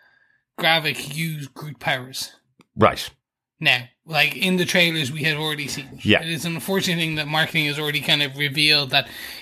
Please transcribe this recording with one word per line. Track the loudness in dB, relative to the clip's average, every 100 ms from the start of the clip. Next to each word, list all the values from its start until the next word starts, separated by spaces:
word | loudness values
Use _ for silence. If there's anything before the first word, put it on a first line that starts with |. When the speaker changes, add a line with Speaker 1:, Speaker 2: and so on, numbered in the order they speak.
| _ _ _ _ _ -2
Speaker 1:
Gravik | 2 2 2 -4 -6
use | -6 -6 -6 -10
Groot | -14 -14 -6
powers. | -4 -2 -4 -10 -10 _ _ _ _
Speaker 2:
Right. | 2 4 2 -8 -14 _ _ _ -2
Speaker 1:
Now, | 2 2 0 _
like, | -2 2 2
in | 2 2 2
the |
trailers, | 2 2 2 2 -2
we | -2
have | -2 -2
already | -4 -4 -6
seen. | -8 -10 -2
Speaker 2:
Yeah. | 4 4
Speaker 1:
It | 4
is | -4
an | -4
unfortunate | -6 -2 0 0 0
thing | -2
that | -2 -2
marketing | 0 0 0 0
has | 0
already | -2 -2
kind | 0 0
of | 0 -2
revealed | -2 2 4 4 2
that | 0 0 -8 -14 -14